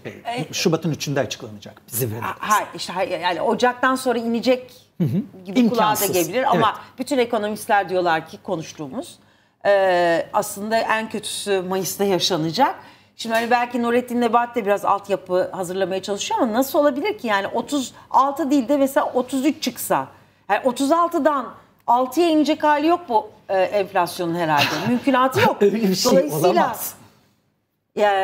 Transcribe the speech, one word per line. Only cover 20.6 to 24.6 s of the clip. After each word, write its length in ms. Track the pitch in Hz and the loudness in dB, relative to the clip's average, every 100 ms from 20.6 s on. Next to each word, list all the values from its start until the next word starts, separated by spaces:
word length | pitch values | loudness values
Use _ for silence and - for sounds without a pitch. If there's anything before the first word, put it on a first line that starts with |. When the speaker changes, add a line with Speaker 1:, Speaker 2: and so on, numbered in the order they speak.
Speaker 2:
otuz 280 | 262 240 277 | 0 0 2
altıdan 640 | 330 339 339 285 277 226 - - _ - | 2 2 2 2 0 -4 -12 -20 _ 0
altıya 420 | 240 262 302 339 | 2 2 2 2
inecek 340 | 311 285 311 | 4 2 2
hali 240 | 302 294 311 | 2 2 2
yok 140 | 349 349 | 0 0
bu, 200 | 214 - - - | -2 -2 -10 -2
e, 100 | 190 | 0
enflasyonun 720 | 185 208 185 190 170 180 170 | 2 0 0 0 -2 -2 -4
herhalde. 300 | 170 160 147 | -2 2 2